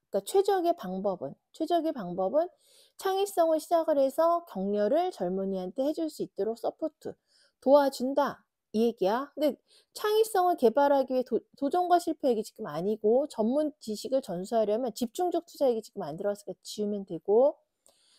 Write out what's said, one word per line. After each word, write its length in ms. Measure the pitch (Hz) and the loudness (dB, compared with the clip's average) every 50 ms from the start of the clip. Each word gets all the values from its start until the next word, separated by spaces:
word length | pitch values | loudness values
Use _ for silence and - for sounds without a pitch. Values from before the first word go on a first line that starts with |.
| _ _ | _ _
그러니까 220 | - 196 196 - | -4 -4 -2 0
최적의 460 | - 392 392 415 392 370 330 339 339 - | 2 2 4 4 2 2 2 0 0 -2
방법은, 580 | - 180 185 190 196 202 185 - - 143 - - _ _ | -4 -8 -8 -4 -4 -4 -4 -4 -6 -10 -12 -14 _ _
최적의 400 | _ - 330 302 349 339 294 320 311 | _ -8 -2 0 0 0 0 -2 -4
방법은 560 | 254 202 175 175 190 190 196 254 302 339 359 - _ _ _ _ _ _ _ _ - | -6 -8 -8 -4 -2 -2 0 0 0 0 -2 -6 _ _ _ _ _ _ _ _ -6
창의성을 600 | - 392 381 392 403 403 - 359 330 330 320 311 | -4 -2 0 0 -2 0 2 2 2 4 2 0
시작을 380 | - - 349 330 320 320 302 285 | 0 0 0 0 2 2 2 2
해서 460 | 269 269 - - 320 339 339 339 339 | 2 2 2 2 2 2 2 0 -2
격려를 640 | - - 190 190 202 208 208 208 214 277 330 359 370 | -6 -8 -6 -4 -2 0 0 2 2 2 2 0 -2
젊은이한테 720 | - - 185 175 185 190 196 190 190 185 180 185 - - 262 | -4 -4 -4 -4 -2 -2 -4 -4 -4 -6 -6 -6 -6 -4 -2
해줄 260 | 294 320 - 320 302 | -2 -2 -4 -6 -6
수 140 | - - 185 | -6 -8 -10
있도록 340 | - _ - 196 220 226 - | -8 _ -4 -4 -4 -4 -4
서포트, 560 | - - - _ 320 302 - _ - - - - _ _ _ _ _ _ _ _ | -6 -6 -6 _ -6 -8 -8 _ -12 -14 -14 -14 _ _ _ _ _ _ _ _
도와준다. 840 | - 262 277 294 277 269 269 - 247 262 277 285 285 220 - - _ _ _ _ _ _ - | 4 6 6 6 6 4 0 -2 -4 0 0 0 0 0 -2 -8 _ _ _ _ _ _ -2
이 100 | 214 233 | 0 0
얘기야. 460 | 233 226 - 190 185 220 254 285 - _ | 0 0 0 0 0 0 0 -4 -6 _
근데 240 | 277 302 294 - - _ _ _ _ _ _ - | -2 0 0 0 -2 _ _ _ _ _ _ -10
창의성을 640 | - - 427 427 440 453 440 - 381 359 359 349 - | -6 -2 0 2 2 2 2 2 2 2 2 4 4
개발하기 560 | 262 220 226 285 285 285 285 277 262 269 262 | 4 4 4 4 4 4 4 2 2 0 -2
위해 100 | 254 247 | -2 -2
도-, 160 | - 233 - - _ _ - | -2 -2 -4 -4 _ _ -6
도전과 420 | 277 285 359 359 359 349 349 339 | -4 -2 0 0 2 4 2 2
실패 300 | 349 339 - - - 269 | 2 0 -4 -2 0 0
얘기 140 | 240 214 208 | 0 0 -2
지금 240 | - - - 214 160 | -6 -10 -12 -12 -8
아니고 600 | 147 160 175 208 220 208 - 214 233 262 302 285 | -6 -4 -4 -4 -4 0 2 2 2 2 2 0
전문 420 | - - 214 226 262 302 311 294 - _ | -2 -2 -2 0 0 0 -2 -2 -4 _
지식을 420 | - 220 208 - - - 262 269 | -10 -10 -10 -8 -6 -4 -4 -4
전수하려면 720 | 262 - 175 180 185 - 240 226 220 202 208 233 262 233 214 | -4 -4 -8 -8 -6 -4 -2 0 0 0 0 -2 -2 -6 -6
집중적 520 | - 247 - - - 359 359 330 339 330 | -6 -6 -6 -4 -4 -2 -2 -2 -2 -4
투자 240 | - - - 294 254 | -6 -4 0 0 0
얘기 120 | 233 220 | 0 0
지금 220 | - - - 208 175 | -4 -10 -10 -10 -10
안 120 | 147 156 180 | -8 -8 -6
들어갔으니까 420 | 202 202 202 202 - - 185 - - | -4 -4 -4 -6 -8 -12 -14 -14 -14
지우면 420 | - - - 208 208 208 202 196 | -12 -8 -6 -4 -4 -4 -6 -6
되고, 520 | - 208 - - - 202 233 262 294 330 - _ _ _ _ _ _ _ _ _ _ _ | -8 -10 -6 -2 2 4 4 4 4 2 -2 _ _ _ _ _ _ _ _ _ _ _